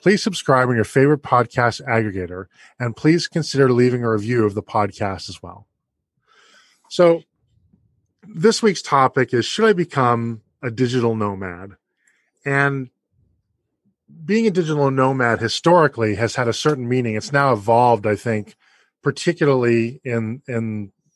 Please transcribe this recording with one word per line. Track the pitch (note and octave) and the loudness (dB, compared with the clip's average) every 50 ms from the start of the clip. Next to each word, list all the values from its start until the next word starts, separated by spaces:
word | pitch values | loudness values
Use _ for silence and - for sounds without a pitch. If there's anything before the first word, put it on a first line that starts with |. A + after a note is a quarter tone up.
please | _ F3 G#3 G3 - | _ 2 2 2 0
subscribe | A#3 F3+ - - - C#3+ B2+ B2+ B2 | -4 -6 -6 0 2 4 4 4 2
on | B2+ | 2
your | A#2 G#2+ | 0 0
favorite | - - C#3 C3+ C#3+ D3 C#3 | 0 2 2 4 4 2 0
podcast | - - - B2 A#2+ A#2 - - A#2+ A#2+ A2 - - | 0 0 2 2 2 0 0 0 0 0 -2 -4 -6
aggregator, | B2+ A#2 A2+ A2+ G#2+ F#2 G2 F#2 E2+ F2+ F2+ F#2+ - _ _ - - _ _ | -2 -2 -2 -2 -2 -4 -6 -8 -8 -10 -12 -14 -14 _ _ -20 -20 _ _
and | B2 A#2+ A2 | -8 -8 -8
please | - - D3+ E3 F3 D#3+ - | -2 0 2 2 2 0 -4
consider | - E3+ D3+ - - C3+ C#3 C3 | -6 -6 -6 -4 0 2 2 4
leaving | B2 A#2+ B2 B2 A#2+ B2 A#2+ | 4 4 4 2 2 0 -2
a | A#2 | -2
review | A2 G#2+ G2+ A2 B2 A#2+ G#2+ | -2 -2 -2 -2 0 2 0
of | G#2 F#2+ | 0 0
the | G#2 G2 | -4 -10
podcast | - - A2+ G#2 G2 G2 - A2 G2+ F#2+ F#2 - - | -4 -2 -2 -2 -2 -4 -6 -6 -6 -6 -8 -10 -14
as | F#2 - - | -16 -16 -16
well. | F2 F2+ G2+ - _ _ _ _ _ _ _ _ _ _ _ _ _ _ _ _ _ _ _ _ _ _ _ _ _ | -18 -18 -20 -20 _ _ _ _ _ _ _ _ _ _ _ _ _ _ _ _ _ _ _ _ _ _ _ _ _
So, | - - F3 E3+ E3+ E3 - _ _ _ _ _ _ _ _ _ _ _ _ _ _ _ _ _ _ _ _ - | 0 4 4 4 4 2 -2 _ _ _ _ _ _ _ _ _ _ _ _ _ _ _ _ _ _ _ _ -18
this | - E3 D#3+ A3 A3+ - - | -10 2 2 2 2 4 0
week's | A3 F3+ - | 0 0 0
topic | - - - C#3 C3+ C3 - C#3 B2+ - - | -4 0 2 2 2 2 2 0 -2 0 0
is, | A#2+ A2 | -2 -2
should | - - - G#3+ | -2 -2 0 2
I | A3 G#3 | 2 2
become | E3+ F3 - - C#3 C3 B2 A#2+ A#2 A#2 A#2 A#2 A2 _ _ _ _ - | 2 -2 -4 -2 0 0 2 0 0 -2 -6 -8 -10 _ _ _ _ -12
a | B2+ | -10
digital | A#2 G#2+ B2+ A#2+ A#2+ B2+ A#2 A#2 A2+ | -2 -2 -2 0 0 0 0 0 -2
nomad? | A2 G#2+ G#2 G2 F#2+ G2 F#2 F2 F2 F#2+ G2 F#2+ _ _ _ _ _ _ _ _ _ _ _ _ _ _ | -2 -4 -4 -6 -6 -10 -10 -12 -12 -16 -20 -20 _ _ _ _ _ _ _ _ _ _ _ _ _ _
And | C#3+ C#3 C#3 C#3+ C#3 C#3 C#3 C3 B2 _ _ _ _ _ _ _ _ _ _ _ _ _ _ _ _ _ _ _ _ _ _ _ _ - E3 D#3+ | -4 -2 0 0 -2 -2 -4 -8 -10 _ _ _ _ _ _ _ _ _ _ _ _ _ _ _ _ _ _ _ _ _ _ _ _ -20 -18 -6
being | D3 G3+ A3+ A3+ A3+ | -2 -2 0 2 0
a | |
digital | F3+ F3+ F3 D#3 D#3 D3 C#3+ C#3 | 0 0 -2 -2 0 0 0 0
nomad | C3+ C3+ C3 C3 C3+ C3+ B2 A#2+ A2+ G#2+ | 2 2 2 0 2 0 0 0 0 0
historically | A2+ A2+ - - - E3+ F3 F3+ D#3+ C#3+ - - A#2 G#2+ G#2 | -2 -4 -6 0 2 4 6 6 4 4 2 0 -2 -2 0
has | F#2 A#2 A#2 - | -2 -2 -4 -2
had | - B2+ A#2 | -2 -2 -2
a | A2+ | -2
certain | - - D3+ D3+ C3 B2 A#2+ | 0 0 -2 -2 -2 -4 -2
meaning. | B2 B2+ B2 A#2 G#2+ | -2 -2 -2 -2 -4
It's | G#2+ G2+ - - | -6 -8 -2 -2
now | D3 C#3 C#3 | 0 2 2
evolved, | B2 G#2+ G2 G#2 A2+ A#2 B2 B2+ A#2 G#2+ G#2 | 0 0 0 2 2 4 6 4 2 2 0
I | A2 G#2+ | -2 -2
think, | G2 - A#2+ A2+ G#2+ G2+ - - _ _ _ _ _ _ _ _ _ | -2 -2 -4 -4 -4 -6 -8 -18 _ _ _ _ _ _ _ _ _
particularly | _ D3 C#3 - - F3 E3 E3 E3+ C#3+ C3+ C3 B2 A#2+ A#2 A#2 A2+ A#2 B2+ - _ | _ -6 -6 -2 -2 -4 -2 0 2 2 2 2 2 2 2 2 0 -2 -6 -10 _
in, | C3 B2 A#2 A2+ A2 A2+ C#3+ _ - | -6 -4 -4 -4 -4 -8 -10 _ -8
in | B2 A#2 A2+ A2+ G#2+ G#2+ G#2 G2 _ _ _ _ _ | -6 -6 -4 -4 -6 -8 -10 -12 _ _ _ _ _